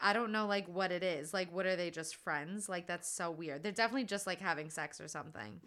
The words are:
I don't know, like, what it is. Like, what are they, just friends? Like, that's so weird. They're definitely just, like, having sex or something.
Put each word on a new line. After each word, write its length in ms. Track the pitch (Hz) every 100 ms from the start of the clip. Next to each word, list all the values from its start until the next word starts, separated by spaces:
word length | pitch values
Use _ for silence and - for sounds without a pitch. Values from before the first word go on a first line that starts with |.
I 100 | 202
don't 200 | 214 226
know, 140 | 214 214
like, 200 | 202 196
what 240 | 175 185
it 120 | 180
is. 300 | 185 156 156 196
Like, 180 | 180
what 120 | 175 185
are 80 | 180
they, 140 | 175
just 240 | 160 160 -
friends? 500 | - 151 147 208 196
Like, 200 | 180 175
that's 200 | 175 -
so 220 | - 170
weird. 300 | 160 165 143
They're 80 | 208
definitely 340 | 196 226 262 233
just, 200 | 202 190
like, 120 | 175
having 280 | 190 156 156
sex 280 | 156 151 -
or 80 | 151
something. 540 | 151 147 156 107 -